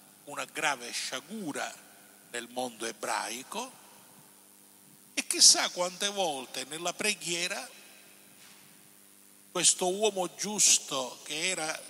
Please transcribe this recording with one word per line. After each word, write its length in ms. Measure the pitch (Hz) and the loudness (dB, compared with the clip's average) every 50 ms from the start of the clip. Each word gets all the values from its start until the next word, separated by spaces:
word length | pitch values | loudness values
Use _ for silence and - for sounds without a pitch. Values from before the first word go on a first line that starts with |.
| - - - - - | -20 -20 -20 -20 -18
una 200 | 147 143 139 135 | -12 -8 -8 -8
grave 460 | 120 - 151 156 151 143 123 120 117 107 | -8 -4 -2 0 0 0 0 -4 -6 -6
sciagura 800 | - - - 139 127 127 160 214 226 196 151 131 123 113 113 - - - - - - - - - - - - | -6 -4 -4 -4 -6 -6 -8 -8 -6 -4 -4 -4 -4 -4 -6 -6 -10 -18 -20 -20 -20 -20 -20 -20 -20 -14 -10
nel 180 | - 120 117 117 | -8 -8 -8 -6
mondo 380 | 123 127 127 123 117 110 113 | -4 -4 -4 -4 -4 -4 -6
ebraico. 840 | 113 107 - - 120 113 104 101 101 110 120 135 - - 208 247 262 - - - - - - - - - - - - - - - - - - - - - - - - - - - - - | -6 -6 -4 -2 -2 0 0 0 -2 -6 -8 -8 -8 -8 -8 -8 -8 -10 -16 -20 -20 -20 -20 -20 -20 -20 -20 -20 -20 -20 -20 -20 -20 -20 -20 -20 -20 -20 -20 -20 -20 -20 -20 -20 -10 -8
E 140 | - - | -6 -4
chissà 420 | - - 339 - - - 339 262 208 | -2 4 8 8 10 10 8 4 0
quante 380 | - 180 175 180 180 175 202 202 | 0 -2 -2 -2 -2 -2 -2 -2
volte 560 | 202 202 190 165 143 135 127 - - 131 131 | 0 2 0 0 0 -2 -6 -8 -8 -8 -8
nella 260 | 131 147 160 175 175 170 | -6 -6 -4 -4 -4 -2
preghiera 760 | - 208 214 208 170 156 165 170 170 175 180 202 240 262 240 - - - - - - - - - - - - - - - - - - - - - - - - - - - - - - - - - - - - | 0 0 0 0 -2 -2 -4 -2 -2 -2 -2 -4 -6 -8 -10 -14 -18 -20 -20 -20 -20 -20 -20 -20 -20 -20 -20 -20 -20 -20 -20 -20 -20 -20 -20 -20 -20 -20 -20 -20 -20 -20 -20 -20 -20 -20 -20 -20 -20 -14 -6
questo 420 | - 180 160 - - - 190 180 185 | -2 4 4 6 6 4 4 0 2
uomo 400 | 202 220 214 196 190 180 170 - | 4 4 2 4 2 -2 -4 -4
giusto 840 | - - 196 214 190 - - - - - - 151 135 131 120 113 - - | -6 -6 -4 0 4 6 6 6 6 4 0 -4 -2 -2 -4 -6 -10 -10
che 260 | - 147 151 170 185 | -8 -6 -2 -2 -2
era 320 | 185 175 160 156 156 - - - | -2 -2 -2 -4 -4 -6 -8 -14